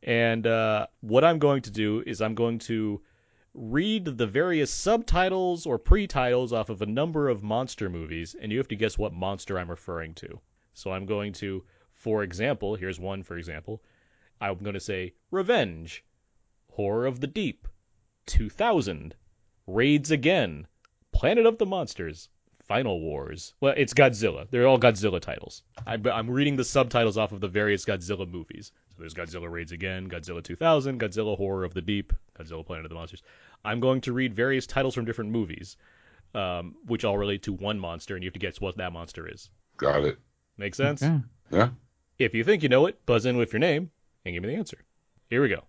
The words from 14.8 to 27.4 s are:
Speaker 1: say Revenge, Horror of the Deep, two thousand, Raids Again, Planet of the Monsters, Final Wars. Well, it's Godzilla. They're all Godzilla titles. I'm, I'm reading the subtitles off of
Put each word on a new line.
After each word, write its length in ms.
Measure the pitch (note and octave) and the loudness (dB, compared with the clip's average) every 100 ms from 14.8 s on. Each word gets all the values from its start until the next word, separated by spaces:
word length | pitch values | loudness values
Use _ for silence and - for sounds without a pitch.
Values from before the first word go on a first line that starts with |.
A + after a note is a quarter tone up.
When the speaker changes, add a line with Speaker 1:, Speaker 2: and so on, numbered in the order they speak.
Speaker 1:
say 320 | - F#2+ F2+ _ _ | -6 -6 -6 _ _
Revenge, 720 | F#3 F#3 A#3 A#2 E2 E2 - _ _ _ _ _ _ _ | -4 2 2 2 -4 -12 -16 _ _ _ _ _ _ _
Horror 340 | - G2+ G#2+ B2+ | -4 0 2 0
of 140 | B2 | -2
the 60 | C3+ | -6
Deep, 400 | - F#3 - - - _ _ _ _ - | -2 -4 -4 -12 -16 _ _ _ _ 2
two 240 | - G#2+ | 2 2
thousand, 680 | - A3+ G3 G2+ D#2+ D#2 - _ _ _ _ - | 0 2 4 2 -4 -10 -16 _ _ _ _ -4
Raids 460 | F#2+ C3 D3 C#3+ | 2 6 4 4
Again, 560 | D#3 C3+ F3+ A2 D2 D#2 _ _ _ _ | 2 4 4 2 -2 -14 _ _ _ _
Planet 320 | - C3+ A3+ A3+ | 2 4 6 6
of 120 | A3+ | 6
the 80 | G3+ | 0
Monsters, 640 | F#3+ C#3+ - E2+ D#2 - _ _ _ _ | 0 -4 -6 -8 -8 -16 _ _ _ _
Final 320 | G#2 B2+ F2+ | 0 2 -2
Wars. 540 | D#2+ D2 C#2 E2+ - _ | -2 -6 -6 -10 -14 _
Well, 120 | C#3 C#3 | 2 4
it's 160 | C3+ | 2
Godzilla. 540 | C3 C3+ A2+ G#2+ C#2+ D2 | 8 6 8 0 0 -4
They're 160 | B2 B2+ | 4 6
all 100 | C3 | 8
Godzilla 440 | A#2+ G#2 G#2 F2+ | 8 6 0 -2
titles. 420 | - B1 - - _ - - | -4 -10 -10 -20 _ -16 -8
I'm, 180 | A2 G#2+ | -2 0
I'm 220 | A2 A2+ | 0 -2
reading 280 | B2 C#3+ C#3 | 2 2 2
the 80 | B2 | 0
subtitles 520 | C#3+ B2+ A#2+ A#2 G#2 | 2 2 4 2 2
off 140 | G#2+ | -2
of 80 | G2+ | -2